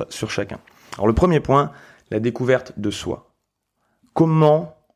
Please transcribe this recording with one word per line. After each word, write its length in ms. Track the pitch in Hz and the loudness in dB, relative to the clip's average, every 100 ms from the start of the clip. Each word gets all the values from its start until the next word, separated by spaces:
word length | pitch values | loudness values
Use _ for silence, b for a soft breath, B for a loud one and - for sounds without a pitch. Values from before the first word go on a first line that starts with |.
| - | -12
sur 200 | - 113 | -10 -8
chacun. 280 | - 101 - _ b b | -6 -8 -10 _ b b
Alors 120 | - 104 | -2 0
le 80 | |
premier 260 | 113 180 151 | 2 4 2
point, 320 | - 139 147 B B B B | 2 2 2 B B B B
la 100 | 107 | -4
découverte 580 | 120 117 127 127 - - | -4 -2 0 0 -2 -8
de 120 | 104 | -6
soi. 440 | - 90 64 _ _ _ _ _ _ _ _ _ | -6 -8 -10 _ _ _ _ _ _ _ _ _
Comment, 640 | - 165 160 151 156 170 - _ | 0 2 4 4 4 0 -18 _